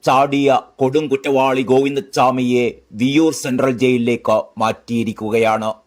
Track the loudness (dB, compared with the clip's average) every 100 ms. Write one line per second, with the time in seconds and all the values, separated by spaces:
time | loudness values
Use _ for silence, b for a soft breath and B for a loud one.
0 | 2 2 2 2 2 0 -2 -4 -2 0
1 | -2 -4 0 0 0 0 2 2 2 -4
2 | -6 0 0 0 0 0 0 -6 _ -4
3 | 0 2 2 0 -6 -2 -2 0 0 2
4 | 0 -2 0 -2 -2 -4 -4 -4 -6 -4
5 | -4 -6 -4 0 2 0 -4 -8